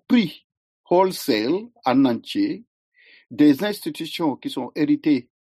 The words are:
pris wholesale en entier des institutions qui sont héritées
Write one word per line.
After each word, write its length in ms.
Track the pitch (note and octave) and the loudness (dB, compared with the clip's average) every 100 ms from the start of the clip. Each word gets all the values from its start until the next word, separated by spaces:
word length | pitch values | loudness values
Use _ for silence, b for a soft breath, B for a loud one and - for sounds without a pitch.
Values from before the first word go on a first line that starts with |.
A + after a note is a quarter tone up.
| - | 0
pris 420 | A#3+ F3+ - _ _ _ _ - | 2 0 -4 _ _ _ _ 0
wholesale 640 | F3+ F#3+ F#3 - A2 A2+ F3+ A#3 _ C3 | 2 2 -2 -2 0 0 -2 -6 _ 0
en 180 | B2+ | 2
entier 600 | C3+ A2+ - G2+ G2+ F#3+ - _ _ b b b b | 2 0 -6 -4 -2 -4 -12 _ _ b b b b
des 320 | A#2 D3+ C#3 | 2 4 4
institutions 720 | G#3 G3+ G#3+ - E3 - D#3+ B2 | 0 -6 -8 -10 -10 -6 -6 -6
qui 140 | C#3 | -8
sont 220 | C3+ B2 - | -10 -8 -4
héritées 540 | D3 D3 D#3 C3+ - _ _ | 0 0 0 0 -2 _ _